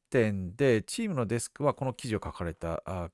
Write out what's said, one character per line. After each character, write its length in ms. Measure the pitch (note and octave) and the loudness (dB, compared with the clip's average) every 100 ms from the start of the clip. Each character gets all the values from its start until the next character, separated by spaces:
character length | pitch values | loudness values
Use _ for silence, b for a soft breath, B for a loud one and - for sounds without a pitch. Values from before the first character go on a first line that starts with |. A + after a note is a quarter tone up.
| _ | _
点 460 | C3+ A2 G2+ F#2 | 2 4 2 -4
で、 280 | G#2+ C#3 A2 | 2 4 4
チ 240 | - - A3+ | 2 -2 -2
ー 20 | |
ム 80 | D#3 | 0
の 100 | A2 | 0
デ 140 | A#2 | -2
ス 100 | - | -4
ク 140 | - | 0
は 100 | C#3+ | 0
こ 100 | - | 0
の 100 | C3 | -2
記 120 | B2 C3 | -4 -2
事 80 | |
を 60 | G#2+ | -2
書 80 | E2 | -2
か 140 | - | -4
れ 100 | F2 | -6
た、 260 | D#2+ E2 E2 - | -4 -4 -4 -4
あ、 240 | F#2 F2 | -6 -6